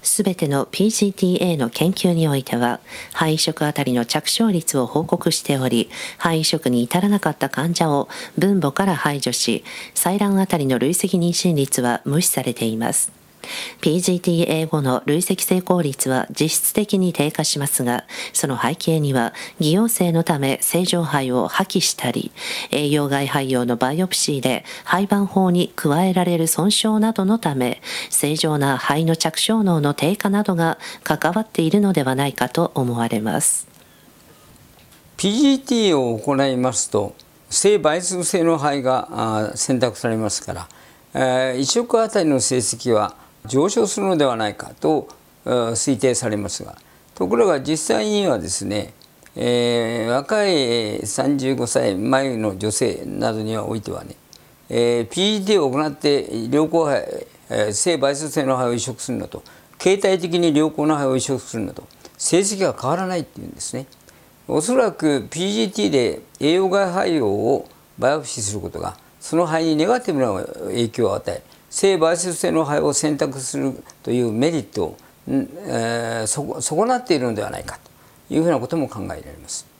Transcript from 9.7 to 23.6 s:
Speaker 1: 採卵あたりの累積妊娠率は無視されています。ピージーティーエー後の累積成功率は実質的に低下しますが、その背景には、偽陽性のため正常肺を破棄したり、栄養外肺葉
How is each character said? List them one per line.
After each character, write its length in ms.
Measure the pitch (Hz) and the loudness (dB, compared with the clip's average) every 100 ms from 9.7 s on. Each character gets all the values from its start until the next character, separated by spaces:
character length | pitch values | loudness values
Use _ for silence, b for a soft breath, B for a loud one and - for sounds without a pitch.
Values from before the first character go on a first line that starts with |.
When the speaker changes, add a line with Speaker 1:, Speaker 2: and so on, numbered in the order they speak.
| B B - | B B -2
Speaker 1:
採 240 | 165 196 | 0 2
卵 200 | 202 196 | 2 2
あ 80 | 190 | 2
た 100 | 170 | 2
り 80 | 139 | 2
の 140 | 127 | 2
累 140 | 127 | 2
積 240 | 180 190 185 | 2 0 2
妊 120 | 175 | 2
娠 260 | 170 180 156 | 2 2 2
率 260 | 135 - | 2 2
は 200 | 123 120 - | 0 0 0
無 160 | 147 | 0
視 60 | 180 | 0
さ 160 | - | 0
れ 100 | 127 | -2
て 120 | 120 113 | -2 -2
い 100 | 110 | 0
ま 160 | 117 | -2
す。 180 | - - - - - B B B B | -2 -4 -8 -20 -20 B B B B
ピ 160 | - 165 | 0 2
ー 40 | |
ジ 120 | 180 | 2
ー 60 | 180 | 0
テ 120 | 180 | 2
ィ 160 | 170 170 | 2 2
ー 120 | 160 | 0
エ 20 | 160 | 0
ー 20 | |
後 140 | 156 | 0
の 200 | 135 127 - | 2 0 0
累 160 | 151 | 0
積 220 | 185 190 - | 0 -2 0
成 120 | 185 | 0
功 240 | 180 180 | 2 2
率 280 | 151 135 131 | 2 -2 0
は 180 | 131 - | 0 -2
実 200 | - 156 | 0 0
質 240 | - - | 0 0
的 260 | - 208 196 | 0 0 2
に 140 | 185 | 0
低 180 | 165 147 | 2 -2
下 120 | - | 0
し 140 | 156 151 | -2 -2
ま 100 | 139 | -2
す 160 | - | -2
が、 220 | 123 120 - B B | 0 -2 -4 B B
そ 140 | - 147 | -4 -2
の 140 | 120 | -2
背 140 | 120 165 | -2 0
景 240 | - 160 | 0 2
に 140 | 147 | 2
は、 200 | 131 117 B B B | 2 0 B B B
偽 140 | 151 | 2
陽 140 | 180 226 | 4 2
性 240 | - 175 | 2 2
の 120 | 165 | 2
た 160 | 165 151 | 2 0
め 200 | 135 135 | 0 0
正 220 | - 170 | 0 0
常 200 | 180 175 | 0 0
肺 280 | 160 143 131 | 0 -2 0
を 160 | 123 104 | 0 0
破 160 | - | 0
棄 160 | 196 185 | 0 0
し 140 | - | 0
た 180 | - 127 | -2 -4
り、 200 | - - B B B B | -4 -6 B B B B
栄 200 | 139 147 | -2 2
養 180 | 147 143 | 2 2
外 200 | 139 139 | 0 0
肺 220 | 135 135 | -2 0
葉 160 | 127 | 0